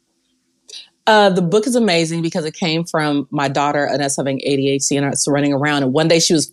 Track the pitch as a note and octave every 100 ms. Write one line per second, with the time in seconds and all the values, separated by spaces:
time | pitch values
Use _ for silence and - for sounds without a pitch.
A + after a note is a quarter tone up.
0 | _ _ _ _ _ _ - - - _
1 | A3+ G#3+ G3+ F#3 E3+ G#3+ B3 A#3+ G#3 E3+
2 | D#3+ E3 E3 F#3 D#3 - E3+ D#3+ E3+ D#3+
3 | D3+ C#3+ C#3 D3 C#3 C#3+ C#3+ D3 C#3+ C#3
4 | C#3 E3 C#3 C3+ - C#3 C3+ C#3 - C3+
5 | C#3 A#2+ D3+ C#3+ C#3+ C#3 D3+ C#3+ C3+ C#3+
6 | D#3+ E3 D#3+ D#3+ -